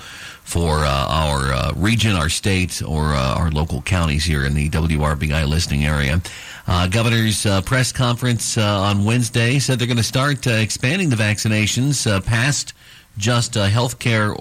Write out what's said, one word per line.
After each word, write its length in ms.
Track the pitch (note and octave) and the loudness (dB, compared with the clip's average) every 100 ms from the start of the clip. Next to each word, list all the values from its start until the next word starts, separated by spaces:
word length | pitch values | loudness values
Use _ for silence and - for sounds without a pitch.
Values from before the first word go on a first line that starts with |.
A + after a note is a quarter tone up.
| - - - - | -8 -18 -18 -16
for, 420 | - F2 E2+ D2+ D2 | -6 0 2 2 2
uh, 200 | C#2 G1+ | 0 0
our, 460 | D#2 D#2 C#2 C2+ | 0 0 0 0
uh, 200 | B1+ C2 - | 0 -2 0
region, 400 | G2 A#2 A2+ F#2 | 0 2 2 2
our 140 | D2+ | 0
state, 500 | - G#2+ F#2+ F2 - | -2 0 0 0 -4
or, 300 | - D2+ D2+ | -4 0 0
uh, 220 | C#2+ C2 | 2 0
our 160 | B1 D#2+ | 0 0
local 320 | D#2 D#2+ B1+ | 0 -2 -2
counties 420 | - F#2 E2 D2+ | 0 0 2 0
here 220 | E2 D2 C#2+ | 0 0 0
in 80 | |
the 160 | D2 D2+ | 0 0
W 320 | D#2+ D#2+ D2+ | 0 0 2
R 140 | D2+ D2+ | 0 0
B 180 | D2+ | 0
I 100 | D2+ | 0
listening 400 | D2 D#2 D2 C#2+ | 0 0 0 0
area. 380 | D2 D2 C2+ E2 - - - - - | 0 0 0 0 -4 -10 -16 -10 -2
Uh, 200 | F2+ F#2 | 0 2
governor's, 600 | A2+ A#2 A2+ A2+ G#2 G#2+ | 0 2 2 2 0 0
uh, 160 | F#2+ | 0
press 300 | F2+ C3 B2 | 0 0 0
conference, 680 | - B2 A#2 B2 A#2 - - | 0 0 0 0 -2 -2 0
uh, 40 | |
on 440 | G#2 G2+ G2+ G2+ G2+ | 0 2 2 2 2
Wednesday 520 | A#2+ A2+ B2 A#2 C#3 | 0 0 0 2 2
said 200 | B2+ B2+ | 0 0
they're 100 | B2 | 0
gonna 140 | A#2+ | 0
start, 440 | G#2+ C3 C#3 C3+ C3 | 0 0 0 0 0
uh, 40 | |
expanding 580 | A2 G#2+ - B2+ F#3 F3 | 0 0 -2 -2 0 0
the 80 | A2 | 0
vaccinations, 920 | G#2+ G#2+ A2+ G#2+ G#2 A#2 C#3 C#3 A2 | 0 0 0 0 0 0 0 0 0
uh, 140 | F#2+ | 0
past 540 | F#2 A2+ C3 C3+ - - - - - - | 0 0 0 -2 -6 -12 -20 -20 -18 -6
just, 400 | G#2 A#2+ A2+ A2 | 0 0 0 0
uh, 120 | G2 | 2
healthcare 680 | A2+ B2 - B2 A2 G#2 - | 2 0 -2 0 2 0 -2